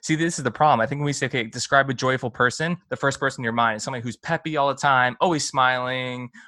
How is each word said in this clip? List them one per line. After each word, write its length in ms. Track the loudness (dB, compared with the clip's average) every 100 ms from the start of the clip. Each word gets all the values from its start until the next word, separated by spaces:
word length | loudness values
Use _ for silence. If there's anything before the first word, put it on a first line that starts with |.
see, 140 | -2 0
this 220 | 0 -2
is 60 |
the 80 | -4
problem. 280 | 2 4 4
I 60 | 2
think 140 | 0
when 60 | -2
we 60 |
say, 120 | -2 -2
"Okay, 180 | -2
describe 460 | -4 -6 2 2 2
a 40 |
joyful 360 | 0 0 0 -2
person," 480 | 0 0 0 -4 -4 -6
the 60 | -2
first 240 | -2 0
person 220 | -2 -2
in 20 |
your 80 | -2
mind 260 | 2 0 0
is 60 |
somebody 180 | -6 -6
who's 140 | -8 -8
peppy 400 | -4 -4 -2 -2
all 140 | 0
the 60 | 0
time, 420 | 2 4 2 2
always 260 | 0 0 -2
smiling, 840 | 2 2 2 -2 -4 -6 -8 -12 -16